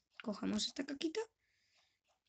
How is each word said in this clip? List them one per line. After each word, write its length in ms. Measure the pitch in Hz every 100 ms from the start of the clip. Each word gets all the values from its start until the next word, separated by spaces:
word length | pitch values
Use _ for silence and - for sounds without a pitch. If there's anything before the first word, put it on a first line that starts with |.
| _ -
Cogemos 440 | 226 202 190 214 -
esta 180 | -
caquita. 360 | 285 285 330 427 453 _ _ _ _ _ _ _ _ _